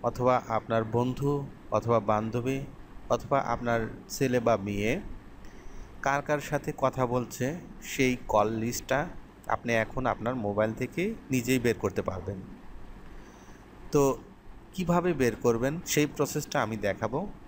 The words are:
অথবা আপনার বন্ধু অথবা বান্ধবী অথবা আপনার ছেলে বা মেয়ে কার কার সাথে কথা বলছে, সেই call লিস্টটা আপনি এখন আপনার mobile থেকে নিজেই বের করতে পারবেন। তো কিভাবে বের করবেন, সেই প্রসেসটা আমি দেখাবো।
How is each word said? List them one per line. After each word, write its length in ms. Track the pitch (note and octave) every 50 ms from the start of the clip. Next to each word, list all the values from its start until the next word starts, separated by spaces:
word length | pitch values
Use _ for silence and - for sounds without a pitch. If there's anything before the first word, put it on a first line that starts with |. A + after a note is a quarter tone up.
| -
অথবা 380 | A#2+ - - B2 B2+ B2+ B2 -
আপনার 360 | - A#2 A2 G#2+ - A2+ A2+ A2+
বন্ধু 640 | A2+ A2+ A#2+ B2 B2+ B2+ - C#3 C#3+ C#3+ C#3+ C#3 C3+ - - - -
অথবা 280 | - - - A#2 A#2+ A2+
বান্ধবী 600 | G#2 G#2 G#2+ G#2+ A2 A2 A2 B2 A#2 C3 C3+ C3+ C#3 - - - - - - - - -
অথবা 300 | B2 A#2+ - - C#3+ C3+
আপনার 400 | - A#2+ A#2+ A#2 B2 A#2+ A#2 A#2 A2 A2 - - - -
ছেলে 300 | - - C#3+ C3 B2 B2
বা 180 | A2+ A#2 A2+
মেয়ে 440 | G#2 G2 G#2 G2+ G2+ G#2 A2 C3+ F#3+ G#3 - - - - - - - - - - - - - - - - - - -
কার 200 | - C#3 C#3 C#3+
কার 180 | C#3 - D3+ D3
সাথে 340 | - - D3+ C#3+ - - D3
কথা 280 | - - C3 - C3+ B2+
বলছে, 500 | A#2+ A#2+ B2+ A#2+ A2+ - - B2+ C3 D#3+ F3+ - - - - -
সেই 340 | - - - C3+ B2+ B2 B2 -
call 200 | - - G#2+ G#2 G#2+
লিস্টটা 580 | A2+ A2 A2 A#2 A#2+ - - - C3 C3+ D#3 F3+ - - - - - - -
আপনি 260 | - - A#2 - A#2+ A#2
এখন 320 | A2+ A2 - - C3 B2+
আপনার 300 | A#2+ G2+ - A2 A2+ C3
mobile 380 | C3 G#2+ G2+ G2+ G2+ G#2+ A2 A2
থেকে 400 | - B2+ B2 - - F3 G#3+ A3+ - - -
নিজেই 280 | C3 B2+ A#2+ B2 C3 C3
বের 160 | A#2 B2 A2
করতে 260 | - - G2+ F2+ -
পারবেন। 400 | F#2+ - F#2 F#2 F2 F#2+ G2+ F#2 F#2 - - - - - - - - - - - - - - - - - - - - - - - - - - - - -
তো 280 | - D3 C#3 C3+ C3 - - - - - - - - - - - -
কিভাবে 400 | F#3 F#3 E3 F3 F3 E3+ F3+ F3
বের 220 | C#3 C3 A#2+ G#2
করবেন, 440 | - - A#2+ A#2 A2+ A#2+ C3+ D3+ F3 -
সেই 200 | - - D#3 D3
প্রসেসটা 560 | D3 - - C#3+ - - D3+ C#3+ - - D3
আমি 160 | A#2+ G#2+ A2+
দেখাবো। 500 | G#2+ G2 G2+ F#2+ F#2+ A2 G#2+ A#2 D3 F#3+ G3+ - - -